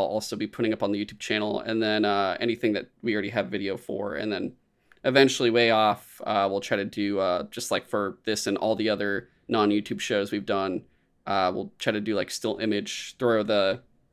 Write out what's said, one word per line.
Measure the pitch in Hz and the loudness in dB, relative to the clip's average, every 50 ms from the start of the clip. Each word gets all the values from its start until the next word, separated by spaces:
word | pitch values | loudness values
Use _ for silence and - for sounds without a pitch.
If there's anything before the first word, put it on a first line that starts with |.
| 98 | 2
also | 69 104 107 104 - 117 | 2 0 -4 -4 -4 -6
be | 104 107 104 | -6 -6 -8
putting | - - 117 110 110 | -4 -2 -2 -2 0
up | 104 | 0
on | 110 101 | -2 -2
the | 101 101 104 | -2 -2 -4
YouTube | 104 - - | -6 -8 -14
channel, | - - 110 107 107 107 101 - | -6 -4 -2 -2 0 -2 -2 -4
and | - 113 113 113 110 | -4 -2 -2 0 0
then, | 107 107 107 107 | 2 2 2 2
uh, | 104 101 101 98 95 90 - | 2 2 2 2 0 0 -2
anything | 117 117 113 117 - 110 104 | -2 -2 -2 0 0 0 0
that | 95 - - _ _ - | 0 -4 -8 _ _ -4
we | 120 104 | -2 -2
already | 107 98 98 | 0 -2 -2
have | 107 107 98 92 | -2 -2 -2 -2
video | 101 98 101 98 95 90 | -4 -4 -4 -4 -6 -6
for, | - - 104 98 101 101 - | -8 -8 -8 -6 -6 -6 -6
and | - 101 110 | -4 -4 -4
then | 104 90 95 - - _ _ _ _ _ _ _ _ _ - | -4 -4 -4 -8 -10 _ _ _ _ _ _ _ _ _ -2
eventually | 139 127 139 139 131 131 - 135 117 | 2 6 6 6 6 6 4 2 4
way | 113 120 117 113 | 6 6 6 6
off, | 113 110 107 107 - - - - - - - | 6 6 6 4 2 0 -4 -20 -18 -10 -4
uh, | - 107 101 98 98 | 0 2 2 2 2
we'll | 98 98 | 0 -2
try | - - 113 101 | -2 -2 -2 -2
to | 98 | -2
do, | 107 - 107 101 101 101 95 | -4 -4 -4 -2 0 0 0
uh, | 95 92 90 90 - - | 2 2 0 0 -2 -6
just | - 117 - - | -10 -10 -6 -2
like | 101 90 - - | -2 -2 -2 -2
for | - 107 101 98 95 - - | -4 -2 -2 -2 -6 -8 -4
this | 110 107 104 - - | -4 -2 -2 -2 -2
and | 98 - | -2 -2
all | - 110 113 | 0 0 0
the | 101 107 110 | 0 0 -2
other | 104 98 104 101 101 95 - - _ _ _ - | 0 0 -2 -2 -2 -4 -6 -10 _ _ _ -4
non-YouTube | 120 113 104 104 104 104 107 - 113 101 | 0 2 4 4 2 2 0 -4 -8 -6
shows | - - 120 101 101 101 | -4 -2 0 0 0 0
we've | - 104 95 | -4 -6 -2
done, | - 104 98 95 95 92 - - _ _ _ _ _ _ _ - 92 | -2 -2 0 0 -2 -4 -6 -8 _ _ _ _ _ _ _ -6 -2
uh, | 98 98 95 90 95 | 0 2 2 2 0
we'll | - 98 101 _ - | -2 -6 -8 _ -6
try | - 131 | -4 -2
to | 107 107 | -2 -2
do, | 104 110 107 | -2 -2 -2
like, | 95 - - | -2 -2 -4
still | - - - 110 104 - | -6 -6 -4 -4 -4 -2
image, | 110 110 104 101 98 - - - - - - - | -2 0 0 -2 -2 -4 -8 -10 -10 -12 -8 -2
throw | 131 120 113 110 104 | 2 2 4 4 2
the | 107 107 101 98 98 98 123 - _ _ _ _ _ | 2 2 4 4 2 2 -2 -6 _ _ _ _ _